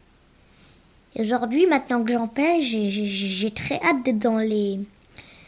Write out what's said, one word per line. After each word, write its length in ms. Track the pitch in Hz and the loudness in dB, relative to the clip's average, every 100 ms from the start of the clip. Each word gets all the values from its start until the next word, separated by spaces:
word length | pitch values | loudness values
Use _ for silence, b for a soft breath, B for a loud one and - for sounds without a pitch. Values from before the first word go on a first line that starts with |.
| _ _ _ _ b b b b b b _ 226 | _ _ _ _ b b b b b b _ -6
Et 60 | |
aujourd'hui, 440 | 214 247 233 285 359 | -2 -2 0 2 4
maintenant 380 | 277 - 247 | 2 0 -2
que 100 | 226 | 0
j'en 160 | 240 226 | -2 -2
fais, 280 | 269 320 339 | 0 2 2
j'ai, 280 | 254 220 202 | 0 0 -2
j'ai, 160 | 202 202 | -2 -4
j'ai, 220 | 196 196 | -4 -2
j'ai 240 | 185 214 | -2 -2
très 300 | 214 - 175 | 0 0 0
hâte 220 | 180 269 262 | 0 0 0
d'être 140 | 214 | 0
dans 200 | 233 220 | 2 0
les, 400 | 220 214 202 196 202 - - B B B | 0 0 0 -4 -8 -16 -12 B B B